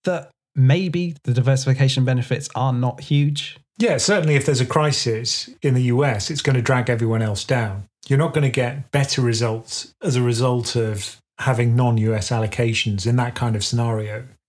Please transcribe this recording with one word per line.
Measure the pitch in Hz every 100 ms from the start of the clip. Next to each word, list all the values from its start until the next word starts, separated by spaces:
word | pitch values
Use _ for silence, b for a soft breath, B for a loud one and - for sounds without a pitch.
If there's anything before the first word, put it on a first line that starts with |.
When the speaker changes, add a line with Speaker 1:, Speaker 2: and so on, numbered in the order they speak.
Speaker 1:
That | - 170 139 _ _
maybe | 147 131 165 185 170 175 151
the | -
diversification | 123 131 131 135 131 135 131
benefits | 127 127 120 127 -
are | - 131
not | 123 123 -
huge. | - 143 143 147 - - _ -
Speaker 2:
Yeah, | 233 131
certainly | - 202 156
if | 143
there's | 151 127
a | 123
crisis | 156 151 - 120 113 120 - - -
in | 143
the | 127
U | 123 120
S, | 139 104 -
it's | 147
gonna | - 131
drag | 117 127 120
everyone | 117 117 113
else | 110 98
down. | - 127 107 98 101 _ -
You're | 135
not | 160
gonna | 156 139
get | 127 120 139 -
better | - 139 -
results | 123 110 117 113 - - - _
as | 185 127
a |
result | 120 113 127 123 117 120
of | 110 104 - - _ -
having | - 117 120
non-U | 120 123 117 110
S | 110 -
allocations | 117 110 - 117 110 113 98 107
in | 123
that | 120
kind | - 120 107
of |
scenario. | - 120 117 110 107 107 127 _